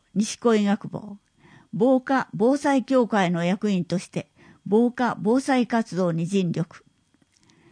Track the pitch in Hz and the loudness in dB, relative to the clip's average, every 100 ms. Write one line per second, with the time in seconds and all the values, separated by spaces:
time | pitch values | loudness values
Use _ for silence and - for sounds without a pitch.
0 | _ 185 220 - 240 214 202 208 - - | _ -4 -4 -2 2 2 2 -2 -4 -14
1 | 208 202 _ _ _ - _ 165 247 262 | -14 -18 _ _ _ -20 _ 0 2 2
2 | 262 269 - 160 233 285 294 269 - 262 | 2 -2 -2 0 0 2 2 0 2 2
3 | 214 214 175 175 175 196 208 190 170 175 | 2 2 0 0 0 0 0 -2 -2 -6
4 | - - - _ - - - 214 240 240 | -6 -10 -12 _ -20 -18 0 2 2 0
5 | 240 - 196 254 277 262 226 226 - 175 | -4 -2 0 0 2 0 0 -2 -2 -2
6 | 180 165 170 196 175 156 165 - _ _ | -2 -2 -2 0 0 -2 -6 -10 _ _
7 | _ _ _ _ _ _ _ | _ _ _ _ _ _ _